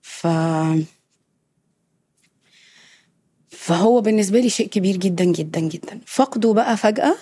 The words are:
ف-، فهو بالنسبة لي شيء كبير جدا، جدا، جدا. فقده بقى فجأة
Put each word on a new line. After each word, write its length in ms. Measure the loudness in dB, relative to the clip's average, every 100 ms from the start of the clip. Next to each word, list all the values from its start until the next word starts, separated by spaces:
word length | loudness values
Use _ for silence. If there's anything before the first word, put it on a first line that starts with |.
ف-، 260 | -20 -6 -2 0 0 0 0 0 -2 _ _ _ _ _ _ _ _ _ _ _ _ _ _ _ _ _ _ _ _ _ _ _ _ _ _
فهو 520 | -16 -2 2 4 4
بالنسبة 380 | 2 0 2 2
لي 100 | 2
شيء 180 | -2 -2
كبير 300 | 0 0 0
جدا، 260 | -2 0
جدا، 360 | 0 0 -4 -4
جدا. 400 | -6 -6 -14 -18 -6
فقده 480 | -2 -2 0 2
بقى 240 | 2 0 0
فجأة 380 | 0 2 0 -2